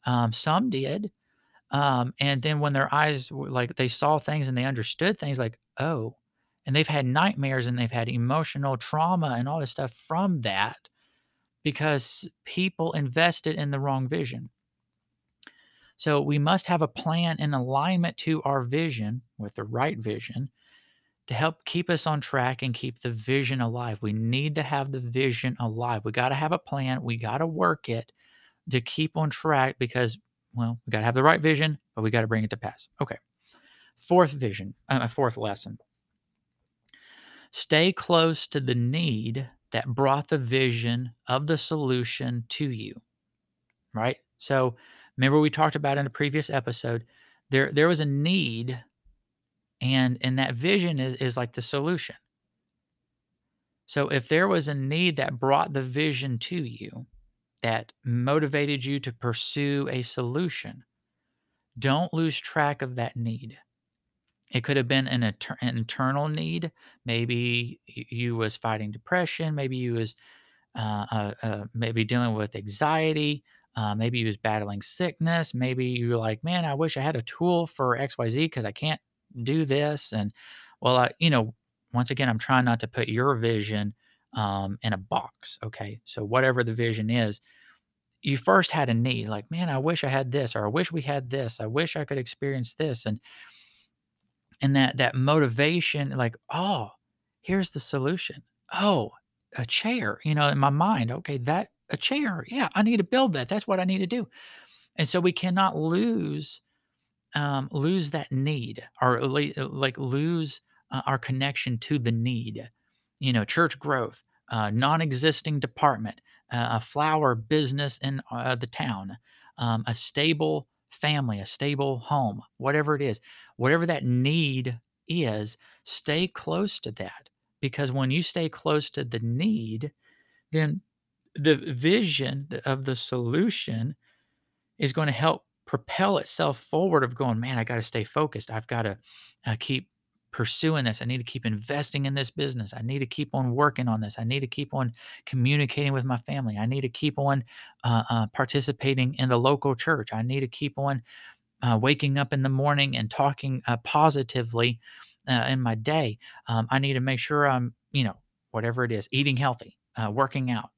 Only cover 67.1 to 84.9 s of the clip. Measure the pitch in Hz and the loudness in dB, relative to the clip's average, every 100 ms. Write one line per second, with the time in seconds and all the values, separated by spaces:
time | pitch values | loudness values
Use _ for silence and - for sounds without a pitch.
67.1 | 117 117 120 120 120 120 - - - 120 | -2 0 0 0 0 -2 -10 -16 -14 -10
68.1 | 117 120 117 110 - 113 110 107 110 - | -4 -2 0 -2 -2 -4 -2 -4 -10 -2
69.1 | 180 170 - 160 147 135 131 123 117 110 | -2 0 -4 -4 -2 -4 -2 -2 -2 -2
70.1 | - _ - _ _ _ 123 110 104 101 | -6 _ -20 _ _ _ -6 -2 -2 -2
71.1 | 110 104 104 113 107 107 113 113 117 110 | -2 -2 -4 -4 -4 -6 -4 -2 0 0
72.1 | 123 120 107 107 101 104 101 147 160 160 | 0 0 0 -4 -6 -10 -2 0 2 2
73.1 | 156 147 147 _ _ _ - 107 104 117 | 0 -2 -4 _ _ _ -4 -2 0 0
74.1 | 120 110 101 113 107 104 101 - - 180 | 0 0 0 0 0 -2 -6 -8 -4 -4
75.1 | - 165 170 160 127 127 127 127 123 117 | 0 0 0 0 -2 -2 0 -2 0 0
76.1 | 117 110 110 160 180 165 139 160 147 139 | 0 0 -2 -2 -2 -2 0 -2 0 -2
77.1 | 143 117 - 175 175 165 - 131 123 135 | -2 -6 -2 2 2 0 -2 0 2 -2
78.1 | - 120 120 160 135 107 104 156 156 _ | -2 -2 0 -2 -2 -6 -4 -4 -4 _
79.1 | _ _ 127 117 156 151 135 147 151 - | _ _ -8 -2 0 2 2 2 -2 -4
80.1 | 110 104 - - - - _ 123 127 123 | -2 -2 -4 -20 -20 -20 _ 4 4 4
81.1 | - 165 139 110 - _ _ _ 120 120 | 2 4 4 2 -4 _ _ _ 0 0
82.1 | 131 131 113 - 131 123 117 113 - 117 | 0 0 0 4 4 4 2 -2 -4 -2
83.1 | 110 131 127 113 110 104 107 104 - _ | 0 2 2 2 0 0 -2 -4 -6 _
84.1 | _ _ - 104 98 98 101 113 | _ _ -2 0 0 -2 -4 -2